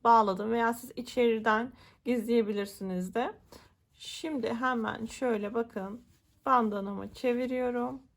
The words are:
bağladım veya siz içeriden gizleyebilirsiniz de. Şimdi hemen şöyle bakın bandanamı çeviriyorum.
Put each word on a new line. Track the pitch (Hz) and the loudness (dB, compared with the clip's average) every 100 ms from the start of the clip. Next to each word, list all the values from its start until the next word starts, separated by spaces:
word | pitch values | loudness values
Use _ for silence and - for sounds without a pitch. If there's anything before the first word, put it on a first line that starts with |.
bağladım | 247 233 208 190 214 | 8 8 6 0 -2
veya | 233 233 | 0 0
siz | 233 254 - | -2 -10 -10
içeriden | 240 - 233 220 220 214 247 - - _ - | -6 2 2 4 2 2 0 -10 -20 _ -2
gizleyebilirsiniz | 247 220 233 214 202 202 - 190 185 180 233 | -2 2 2 2 -2 -4 -6 -6 -4 -2 -2
de. | 277 440 _ - - _ _ _ | -4 -8 _ -20 -20 _ _ _
Şimdi | - - 320 294 220 | -14 -10 -6 -4 -4
hemen | 233 254 240 214 - 226 | -2 0 0 -2 -4 -8
şöyle | - 254 214 202 | -4 -2 0 -2
bakın | 233 233 208 190 226 - _ _ _ - | -4 -4 -6 -8 -12 -18 _ _ _ 2
bandanamı | 254 220 202 196 196 202 | 4 4 -2 -6 -8 -10
çeviriyorum. | - 254 240 254 254 247 247 247 262 _ | -2 0 0 -2 -2 -2 -2 -4 -6 _